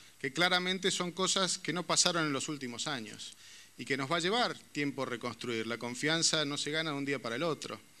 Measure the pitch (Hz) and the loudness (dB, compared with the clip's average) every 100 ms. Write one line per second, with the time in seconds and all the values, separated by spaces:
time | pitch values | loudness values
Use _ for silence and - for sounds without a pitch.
0 | - - 139 131 180 180 180 185 190 185 | -20 -8 -4 2 4 4 2 0 0 0
1 | 180 175 180 196 180 - - - - 160 | -2 0 0 2 2 0 -2 -2 2 4
2 | 180 170 151 135 143 143 127 120 156 131 | 6 4 2 2 -2 -4 -6 -4 -2 -4
3 | 107 110 - - - - - - 123 135 | -6 -10 -12 -14 -18 -20 -18 -10 -2 0
4 | 135 170 170 240 202 131 - 147 143 135 | 2 2 2 2 2 0 -6 -2 0 0
5 | 123 120 123 113 120 113 110 113 120 123 | -2 -2 -4 -4 -2 -2 -2 -2 -4 -2
6 | 151 165 156 160 143 143 147 156 160 139 | 0 2 2 2 0 -2 -2 -2 -2 -2
7 | 139 135 117 120 170 135 - 107 - - | -2 -2 -2 0 0 -2 -4 -10 -12 -20